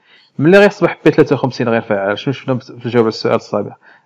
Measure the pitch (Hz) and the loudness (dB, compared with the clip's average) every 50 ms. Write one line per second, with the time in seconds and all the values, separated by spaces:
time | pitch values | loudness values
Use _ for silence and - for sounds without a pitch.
0 | _ _ _ _ _ _ _ - 135 160 190 202 202 202 202 - 175 165 - - | _ _ _ _ _ _ _ -2 2 4 6 6 6 4 2 0 -2 -2 -2 0
1 | - 160 147 - 139 - 147 120 - 127 - - 127 117 113 110 110 - 107 98 | 0 2 2 4 2 2 0 -2 -2 -4 -4 -4 -2 -2 -2 -2 -2 -2 -4 -2
2 | 98 101 101 101 - 143 131 - - 131 131 120 - - 123 120 120 120 110 123 | -2 -2 -4 -4 -4 -6 -6 -6 -6 -6 -6 -6 -8 -12 -16 -12 -8 -2 0 0
3 | 113 110 110 - - 120 117 110 - - - 104 101 - - - _ _ _ _ | 2 0 -2 -4 -2 -2 -2 -2 -2 -4 -6 -6 -6 -8 -12 -20 _ _ _ _
4 | _ | _